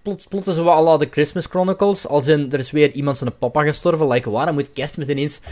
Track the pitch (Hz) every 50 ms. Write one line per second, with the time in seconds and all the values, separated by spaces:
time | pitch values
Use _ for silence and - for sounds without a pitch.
0 | _ 202 196 - - - 196 196 185 196 175 160 170 175 165 156 160 165 160 147
1 | 151 123 - 147 151 147 - 180 - - - 185 180 185 185 - 202 202 196 196
2 | - - 139 147 123 143 156 147 143 131 135 135 127 - 147 151 147 135 - 139
3 | 139 143 135 - 127 120 - - 135 120 - 151 147 151 147 - - 175 165 156
4 | 156 139 120 123 123 120 104 120 147 170 156 143 139 - _ 143 143 147 - 170
5 | 143 131 147 135 143 147 - - - -